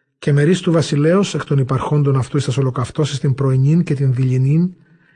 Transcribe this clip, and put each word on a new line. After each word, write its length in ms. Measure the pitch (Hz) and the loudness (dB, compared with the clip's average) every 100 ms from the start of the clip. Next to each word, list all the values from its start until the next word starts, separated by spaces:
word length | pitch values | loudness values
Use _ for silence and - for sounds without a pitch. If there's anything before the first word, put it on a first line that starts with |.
| _ - | _ -8
Και 140 | - | 0
μερίς 280 | 143 147 180 | 2 2 0
του 120 | 185 | 2
βασιλέως 600 | 165 147 147 151 185 202 | 0 0 0 2 2 0
εκ 100 | 151 | -4
των 140 | - 143 | -2 -2
υπαρχόντων 580 | 123 131 - 147 143 135 | 0 -2 0 0 2 0
αυτού 200 | 120 147 | 0 -4
εις 80 | |
τας 120 | 135 131 | -2 -2
ολοκαυτώσεις 600 | 131 127 123 - 147 143 | -2 -4 -6 -4 -4 -2
την 160 | 147 | -2
πρωινήν 480 | 127 139 131 135 165 | 0 0 2 2 2
και 120 | 170 | 0
την 180 | 139 139 | 0 0
δειλινήν 640 | 123 131 127 135 156 180 180 _ _ _ | 0 0 0 2 2 0 -4 _ _ _